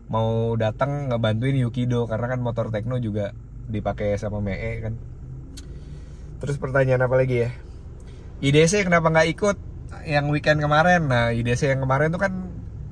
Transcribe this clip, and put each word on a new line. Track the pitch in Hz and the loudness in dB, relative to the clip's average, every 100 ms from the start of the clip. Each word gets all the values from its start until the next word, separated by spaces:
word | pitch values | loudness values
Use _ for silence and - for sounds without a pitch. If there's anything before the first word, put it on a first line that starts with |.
| - | -4
Mau | 113 113 113 113 113 | 0 0 0 0 0
datang | 110 110 131 143 139 | 0 0 -2 -2 -2
ngebantuin | 117 110 110 131 139 | 0 0 0 0 0
Yukido, | 117 127 123 120 113 | 0 0 0 0 0
karena | 110 120 | -2 -2
kan | 127 | -2
motor | 120 113 110 | -2 -2 -2
Tekno | 117 117 127 | -4 -2 -2
juga | 110 104 101 - - - - | -2 -2 -4 -8 -14 -14 -6
dipakai | 107 101 101 104 101 | -4 -2 -2 -2 -2
sama | 107 104 | -2 -4
Mee | 101 92 113 113 | -4 -4 -4 -6
kan. | 110 113 - - - - - - - - - - - - - - | -6 -8 -12 -14 -12 -12 -14 -14 -14 -14 -14 -14 -14 -14 -14 -8
Terus | 143 139 | -6 -4
pertanyaan | 135 135 131 123 | 0 2 4 4
apa | 127 131 | 4 4
lagi | 127 120 | 4 2
ya? | 117 - - - - - - - - - | 0 -4 -14 -16 -16 -16 -16 -16 -16 -2
I | 139 | 4
D | 147 | 6
C | 165 208 185 | 6 4 4
kenapa | 170 160 | 4 6
nggak | 160 165 | 4 4
ikut | 160 202 190 - - - - - | 2 0 0 -8 -12 -12 -12 -2
yang | 147 143 | 0 2
weekend | 147 156 151 | 2 4 4
kemarin? | 147 151 180 180 147 | 4 6 6 6 4
Nah, | 120 117 | 2 2
I | 117 | 2
D | 120 120 | 0 2
C | 143 | 2
yang | 131 | 2
kemarin | 131 135 156 | 2 2 2
tuh | 180 | 2
kan | 196 185 185 - - - - | -2 -2 -8 -10 -12 -12 -12